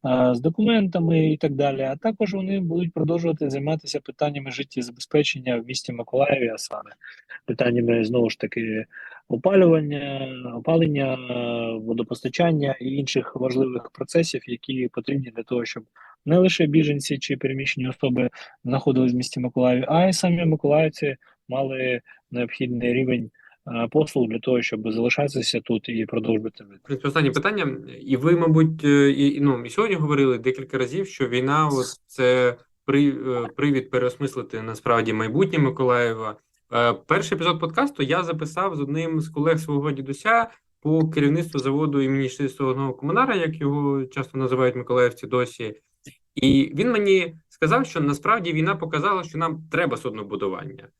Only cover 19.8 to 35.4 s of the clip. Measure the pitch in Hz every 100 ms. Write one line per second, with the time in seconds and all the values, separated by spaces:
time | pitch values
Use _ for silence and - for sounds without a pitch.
19.8 | 131 160 190 175 180 170 165 156 143 151
20.8 | 160 - 147 131 _ _ - 127 135 131
21.8 | 127 123 _ - _ 123 117 - 127 120
22.8 | 120 123 127 123 113 _ _ _ - 117
23.8 | 117 151 151 139 117 110 - 123 117 113
24.8 | 113 113 120 131 143 131 113 117 - 110
25.8 | - 113 110 120 113 110 110 _ - -
26.8 | - 135 139 151 139 147 202 214 143 131
27.8 | - - 135 127 151 175 165 160 160 160
28.8 | 147 143 139 139 143 139 143 123 120 -
29.8 | 220 175 151 143 135 120 123 131 131 131
30.8 | 120 165 190 - 123 123 135 151 151 139
31.8 | 120 - _ - 127 127 123 120 _ _
32.8 | - 139 143 131 131 123 117 - 147 135
33.8 | - 123 123 - 139 127 113 113 110 107
34.8 | 117 117 110 110 110 135